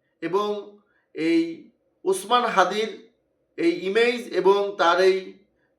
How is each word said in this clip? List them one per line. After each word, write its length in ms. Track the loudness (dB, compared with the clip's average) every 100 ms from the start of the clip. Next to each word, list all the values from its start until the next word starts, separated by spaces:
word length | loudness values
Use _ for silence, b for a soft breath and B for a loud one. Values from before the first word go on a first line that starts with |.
| _ _
এবং 580 | -4 -2 -2 -6 -10 -20 b b b
এই 560 | -6 0 2 0 -6 -18 _ _ _
ওসমান 400 | -4 -2 0 0
হাদির 460 | 2 0 0 -4 -6 -8 -20 _ _ _ _ -4
এই 160 | -2 -2 -2
ইমেজ 320 | 0 0 0 -4 0
এবং 360 | 4 4 0 0
তার 220 | 2 4
এই, 180 | 4 2 -4 -18 _ _ _